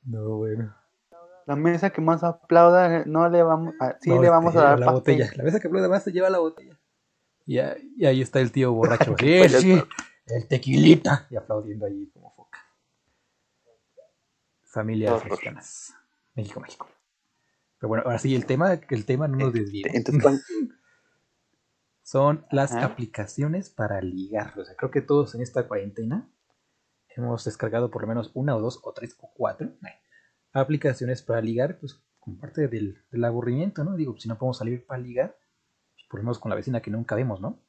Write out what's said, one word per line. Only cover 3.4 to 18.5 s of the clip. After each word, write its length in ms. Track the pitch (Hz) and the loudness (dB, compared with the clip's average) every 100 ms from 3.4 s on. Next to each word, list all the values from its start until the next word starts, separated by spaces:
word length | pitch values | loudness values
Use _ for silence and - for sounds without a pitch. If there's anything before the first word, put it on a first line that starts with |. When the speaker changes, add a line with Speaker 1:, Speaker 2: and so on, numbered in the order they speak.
Speaker 2:
vamos 320 | 165 160 165 - | 4 4 -2 -4
a... 160 | 127 - | -6 -4
Sí 100 | - | 2
Speaker 1:
No, 120 | - | 6
Speaker 2:
le 80 | 175 | 8
vamos 260 | 170 165 165 | 6 6 6
Speaker 1:
este, 100 | 147 | 6
Speaker 2:
a 40 | |
dar 100 | 143 | 6
Speaker 1:
la 60 | 123 | 4
Speaker 2:
pastel. 280 | 127 135 139 | 2 2 2
Speaker 1:
botella. 140 | 120 - | 2 -2
La 80 | |
mesa 160 | 131 196 | -2 -2
que 80 | 175 | -2
aplaude 220 | 180 185 | -2 2
más 140 | 190 | 0
se 80 | - | -2
lleva 160 | 175 185 | -2 0
la 100 | 185 | 0
botella. 400 | 160 165 - 151 _ _ _ _ _ _ - | -2 -4 -20 -20 _ _ _ _ _ _ -6
Y 140 | 139 | -4
a-, 160 | 139 - - - | -2 -6 -14 0
y 80 | 160 | 2
ahí 160 | 131 | 2
está 180 | 127 135 | 0 0
el 120 | 127 | 0
tío 180 | 135 127 | 0 0
borracho. 400 | 117 117 117 - 135 | 2 0 2 0 2
Speaker 2:
<laughs> 40 | |
Speaker 1:
Sí, 200 | 131 175 | 4 6
Speaker 2:
Payaso. 200 | 180 127 | 6 6
Speaker 1:
sí, 240 | 185 185 - - - _ _ | 6 4 2 -12 -18 _ _
el 200 | 117 - | -6 -2
tequilita. 800 | 127 131 143 156 165 - 147 - | -2 0 4 8 8 6 -2 -2
Y 60 | 117 | -12
aplaudiendo 500 | - 107 107 104 101 | -6 -6 -6 -8 -8
ahí 240 | 101 101 | -10 -14
como 180 | 98 - | _ -20
foca. 260 | _ - - _ _ _ _ _ _ _ _ _ _ _ _ _ _ - _ _ _ _ _ | _ -20 -20 _ _ _ _ _ _ _ _ _ _ _ _ _ _ -20 _ _ _ _ _
Familias 480 | _ - 107 110 107 | _ -8 -4 -2 -2
Speaker 2:
Horror. 200 | 117 107 | -2 -4
Speaker 1:
mexicanas. 600 | 104 - - - - - - _ _ _ | -8 -8 -16 -20 -20 -20 -20 _ _ _
México, 260 | - 101 - | -12 -10 -12
México. 260 | - - - _ _ _ _ _ _ _ _ _ | -18 -20 -20 _ _ _ _ _ _ _ _ _
Pero 120 | 110 | -4
bueno, 140 | 110 123 | -4 -2
ahora 140 | 117 | -4
sí, 140 | 131 127 | -2 -2
el 100 | |
tema, 340 | - | -2